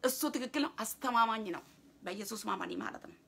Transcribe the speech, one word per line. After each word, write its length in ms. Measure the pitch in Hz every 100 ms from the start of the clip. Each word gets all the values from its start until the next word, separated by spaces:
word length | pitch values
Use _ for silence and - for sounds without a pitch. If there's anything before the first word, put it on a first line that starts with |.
| 508
እሱ 160 | - 302
ትክክል 320 | 254 247 302
ነው፣ 100 | 285 -
አስተማማኝ 680 | 220 - 262 240 226 220 208
ነው። 120 | 165 - - - -
በኢየሱስ 400 | 190 196 208 220
ማመን 280 | 214 190 - 180
ማለት 280 | 104 - -
ነው። 100 | -